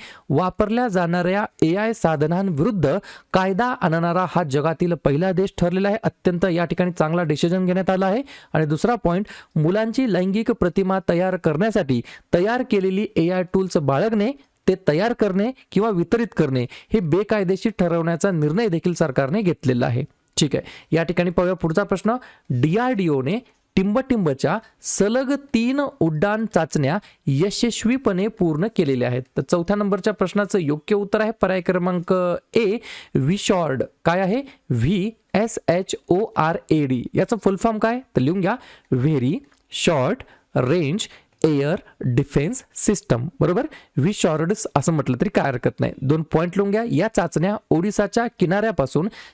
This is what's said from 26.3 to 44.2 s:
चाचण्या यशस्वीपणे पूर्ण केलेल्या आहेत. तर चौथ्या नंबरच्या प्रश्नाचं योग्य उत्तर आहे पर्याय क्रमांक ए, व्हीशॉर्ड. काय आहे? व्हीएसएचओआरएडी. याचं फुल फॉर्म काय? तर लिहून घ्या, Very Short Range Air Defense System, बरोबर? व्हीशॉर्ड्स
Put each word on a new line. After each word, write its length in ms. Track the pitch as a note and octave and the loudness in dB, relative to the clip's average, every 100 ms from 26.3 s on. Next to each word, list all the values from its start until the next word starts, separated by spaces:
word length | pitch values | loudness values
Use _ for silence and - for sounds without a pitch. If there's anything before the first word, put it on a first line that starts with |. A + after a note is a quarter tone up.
| G#3+ A3 | 0 0
चाचण्या 440 | F3+ D#3+ D#3+ C3+ G3 - _ - | 0 0 0 0 -2 -6 _ -2
यशस्वीपणे 1000 | C3+ G3 - A#3+ - G#3+ C4 A#3+ F3+ G#3 | 0 0 0 -2 0 0 0 0 0 -2
पूर्ण 400 | - F3 D3+ G#3+ - | 0 0 0 -2 0
केलेल्या 320 | D3 C3 A#2+ | 0 0 0
आहेत. 140 | B2 B2+ - | -2 -6 -6
तर 60 | |
चौथ्या 340 | - F3 E3+ G#3 | 0 0 0 -2
नंबरच्या 360 | G3+ G3 G#3+ | 0 0 -2
प्रश्नाचं 460 | G#3 F#3 G3+ G3+ G3+ | -2 -2 -2 -2 -2
योग्य 360 | D3 D3+ - | -2 -4 -2
उत्तर 260 | G#3 G3+ A3 | -2 0 -2
आहे 100 | G#3+ | -2
पर्याय 300 | A3+ F#3+ F#3+ | 0 0 0
क्रमांक 540 | F3 F#3 F3+ F3+ F3 F#3 F3+ E3+ _ | 0 0 0 -2 0 0 0 -4 _
ए, 220 | A3+ G#3+ A#3 - - - | 0 2 -2 -6 -18 -4
व्हीशॉर्ड. 680 | - C3+ G3+ - F#3+ D#3+ C3 - _ | -2 0 0 0 0 0 -2 -4 _
काय 160 | - F3 | 0 2
आहे? 220 | F#3+ A#3 C#4 - - | 2 0 -4 -12 -4
व्हीएसएचओआरएडी. 2250 | A#2+ B2 G3 G3+ A3 _ F#3 A3+ - - E3+ F#3+ - - F3 A3 - D#3 E3+ - D#3 C#3+ B2+ - | 0 0 0 -2 -6 _ -2 -2 -4 -2 -2 -2 -6 0 0 0 0 0 0 0 0 2 -2 -2
याचं 220 | - F#3 G#3+ | -2 0 0
फुल 200 | G3+ F#3+ | 0 0
फॉर्म 220 | A3+ G#3+ | 0 0
काय? 220 | A3+ B3 C4 - | 0 -2 -4 -2
तर 40 | |
लिहून 200 | C3 F#3+ | 0 0
घ्या, 160 | F3+ B3 - - - | -2 -2 -8 -16 -4
Very 400 | C3 C3+ D3+ B2 A3 - _ _ - - | 0 2 2 0 -2 -6 _ _ -2 0
Short 340 | D#3 C3 B3 - - _ C#3 B2 | 2 0 -2 -8 -20 _ -2 0
Range 400 | F3 F3 A#2+ - - _ _ | 0 0 -2 -6 -14 _ _
Air 320 | D#3+ D3 C#3 G3 - - C3 | 0 2 0 -2 -6 -8 -2
Defense 480 | A#2+ C#3 D3+ D#3 B3 - - - | 0 2 0 0 -4 -10 -6 -2
System, 320 | G#3 - A#2 C3 - | -2 0 -2 -2 0
बरोबर? 260 | D3+ F3+ D#4 - - - | 0 2 -2 -8 -8 -2
व्हीशॉर्ड्स 720 | D3 G#3+ | 0 2